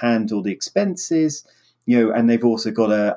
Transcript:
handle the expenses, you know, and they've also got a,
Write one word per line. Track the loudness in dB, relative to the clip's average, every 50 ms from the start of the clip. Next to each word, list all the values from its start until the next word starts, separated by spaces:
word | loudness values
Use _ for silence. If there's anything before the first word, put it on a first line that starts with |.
handle | -2 0 0 0 -2 -2 -4 -4 -4
the | -4
expenses, | -6 -6 -10 -4 -2 -2 -2 -2 -4 -6 -6 -2 0 0 0 0 -2 -6 -14 _ _ _ _ _ _ _ _ 2
you | 2 4
know, | 4 2 2
and | 2 2 2
they've | 2 2 2
also | 0 0 0 -4 -4
got | -2 0 0 2
a, | 2 0 0 0 -2